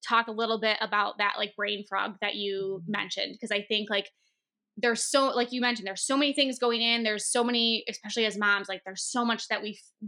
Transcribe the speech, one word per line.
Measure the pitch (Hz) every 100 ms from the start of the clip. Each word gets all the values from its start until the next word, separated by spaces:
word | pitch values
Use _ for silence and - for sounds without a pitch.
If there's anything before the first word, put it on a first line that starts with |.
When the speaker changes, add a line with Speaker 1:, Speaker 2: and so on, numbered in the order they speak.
| -
Speaker 1:
talk | 233 233
a |
little | 214 226 220
bit | 220 208
about | 220 208 202 208
that, | 202 -
like, | 208 -
brain | 208 208 208
fog | 196 202 190
that | 202
you | 208 202 196 196 190
Speaker 2:
Mm-hmm. | 170
Speaker 1:
mentioned, | 208 196 - - -
'cause | 220
I | 208
think, | 202 214 208
like, | 202 202 _ _ _ _ _ _ -
there's | 240 226
so, | - 277 269
like | 240 240
you | 247
mentioned, | 240 233 190
there's | 190 -
so | 269
many | 285
things | 285 269 254
going | 240 233
in. | 233 233
There's | 226 208 -
so | 247
many, | 240 240 233 220 -
especially | 214 214 233
as | 220 196
moms, | 208 202 196
like, | 185 190
there's | 190
so | - 247
much | 233 220 -
that | 208
we | 214
f-, | - - _